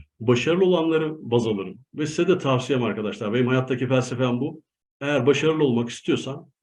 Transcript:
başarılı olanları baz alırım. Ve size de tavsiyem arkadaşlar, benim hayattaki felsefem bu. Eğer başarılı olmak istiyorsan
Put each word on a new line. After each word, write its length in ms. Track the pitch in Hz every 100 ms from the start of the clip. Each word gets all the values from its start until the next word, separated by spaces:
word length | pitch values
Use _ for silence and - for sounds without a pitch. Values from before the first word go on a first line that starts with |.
| - -
başarılı 460 | 117 120 147 175 185
olanları 680 | 175 160 160 156 - 123
baz 160 | 120 113
alırım. 320 | 101 92 - _
Ve 120 | - 151
size 220 | - 175
de 100 | 180
tavsiyem 460 | 139 123 - 131
arkadaşlar, 500 | 117 101 104 98 107
benim 140 | 120 123
hayattaki 400 | 131 127 123 127
felsefem 520 | 131 123 123 127 123
bu. 220 | 147 160 _ _ _ -
Eğer 240 | 143 143 123
başarılı 380 | 139 156 156
olmak 260 | 143 117 120
istiyorsan 600 | - - 123 131 143 - _